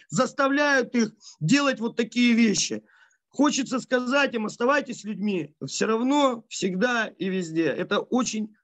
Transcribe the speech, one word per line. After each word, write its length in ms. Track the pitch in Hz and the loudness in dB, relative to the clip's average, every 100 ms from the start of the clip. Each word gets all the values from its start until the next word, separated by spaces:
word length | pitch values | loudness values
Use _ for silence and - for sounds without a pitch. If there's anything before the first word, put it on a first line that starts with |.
| _ | _
заставляют 840 | 156 247 - 269 277 294 269 247 240 | 0 0 2 0 2 2 2 2 0
их 180 | 214 - - - | 0 -4 -20 -6
делать 400 | 156 277 285 220 | 2 4 4 0
вот 160 | 226 - | -4 -4
такие 380 | 233 233 240 | -2 2 4
вещи. 500 | 226 226 196 - - - _ _ _ _ | 4 4 2 -2 -6 -10 _ _ _ _
Хочется 500 | - 285 - 254 247 | 0 2 2 -2 -6
сказать 540 | - 254 247 285 269 | -2 -2 0 0 0
им: 120 | 233 214 | -2 -6
"Оставайтесь 600 | - 240 294 - 226 202 | -2 0 0 0 -10 -10
людьми, 500 | 185 208 185 147 - 147 | -6 -4 -2 -6 -10 -10
все 220 | - 202 | -4 -2
равно, 560 | 226 254 294 269 233 - | 0 0 2 2 0 -8
всегда 580 | - 196 185 247 240 214 | -6 -4 0 0 0 -4
и 220 | - 190 | -4 -4
везде". 380 | 185 165 160 156 | -2 -2 -2 -2
Это 320 | - 170 202 | -2 -2 -4
очень 540 | - 240 240 220 208 - | 0 -2 0 -4 -8 -10